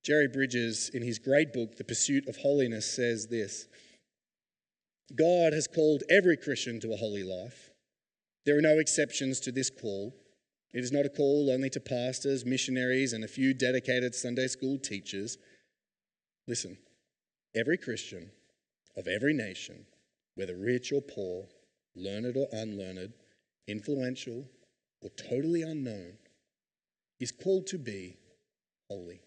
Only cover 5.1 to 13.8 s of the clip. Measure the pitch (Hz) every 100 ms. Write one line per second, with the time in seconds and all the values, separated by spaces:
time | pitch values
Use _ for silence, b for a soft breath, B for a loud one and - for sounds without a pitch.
5.1 | 139 165 180 165 151 143 165 156 143 -
6.1 | 185 180 147 - 123 131 113 113 107 110
7.1 | 101 92 92 113 - - _ _ _ _
8.1 | _ _ _ - 147 156 156 151 - 143
9.1 | - 135 131 - 123 127 - 117 98 104
10.1 | 139 _ _ _ _ _ 120 127 143 143
11.1 | - 139 147 139 131 135 - - 123 123
12.1 | 127 143 135 120 131 - 127 127 127 135
13.1 | 113 110 - 135 131 123 131